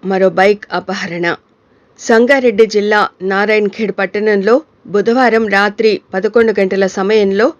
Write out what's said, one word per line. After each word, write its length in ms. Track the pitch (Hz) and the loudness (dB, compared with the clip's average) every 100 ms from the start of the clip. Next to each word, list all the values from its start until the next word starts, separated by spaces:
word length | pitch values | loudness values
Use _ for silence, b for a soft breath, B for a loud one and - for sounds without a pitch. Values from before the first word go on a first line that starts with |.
| 185 | -4
మరో 200 | 190 190 175 | 0 0 2
బైక్ 280 | 196 208 - 180 | 2 0 -4 -10
అపహరణ. 500 | 180 190 - 170 175 - _ _ _ b b b | -8 -10 -8 -6 -4 -6 _ _ _ b b b
సంగారెడ్డి 640 | - 226 240 277 247 208 220 208 | 0 2 4 2 2 2 2 2
జిల్లా 260 | 208 214 196 _ 185 | 0 0 0 _ -4
నారాయణఖేడ్ 600 | 196 208 214 208 202 220 202 | -2 0 0 0 -4 -6 -4
పట్టణంలో 560 | 190 208 214 208 196 247 - _ - | -6 -2 0 0 2 0 -2 _ -6
బుధవారం 520 | 202 202 240 254 226 220 196 | -2 0 2 2 2 0 0
రాత్రి 360 | 202 208 220 202 _ | 0 0 0 0 _
పదకొండు 400 | 190 208 220 226 214 | -6 -2 0 0 0
గంటల 260 | 190 190 190 196 | -2 0 -2 -2
సమయంలో 500 | 196 220 202 196 247 - | 0 0 0 2 0 -2